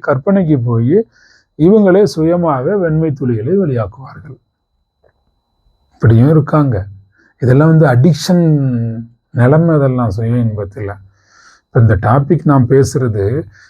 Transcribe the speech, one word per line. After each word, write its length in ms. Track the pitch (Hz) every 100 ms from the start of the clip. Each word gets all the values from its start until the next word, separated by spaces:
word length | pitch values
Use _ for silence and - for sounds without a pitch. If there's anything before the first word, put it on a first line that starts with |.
| -
கற்பனைக்கு 540 | 135 196 196 165 147 120
போய் 420 | 117 120 190 233 _ _ _ _ -
இவங்களே 460 | 160 220 202 180
சுயமாக 760 | 202 160 156 175 165 135 139 208
வெண்மை 340 | 170 156 160
துளிகளை 460 | 143 131 113 117 196
வெளியாக்குவார்கள். 800 | 170 123 101 - - - - 131 _ _ _ _ _ _ _ _ _ _ _ _ _ _ _
இப்படியும் 360 | - 113 113 135
இருக்காங்க. 560 | 160 151 156 143 104 98 - _ _ _ -
இதெல்லாம் 380 | 120 131 160 160
வந்து 80 | 156
அடிக்ஷன் 840 | 120 160 143 - 180 165 147 135 120 113 113 117 _ _
நிலைமை, 440 | 120 123 151 170 151
இதெல்லாம் 340 | 139 127 117
சுய 260 | 95 113 123
இன்பத்துல. 600 | 113 104 98 - 101 101 - _ _ _ _ _ _
இப்ப 140 | -
இந்த 180 | 117 101
டாபிக் 380 | 107 131 143 165
நான் 240 | - 139 120
பேசுறது 760 | 135 135 143 127 104 98 139 180 _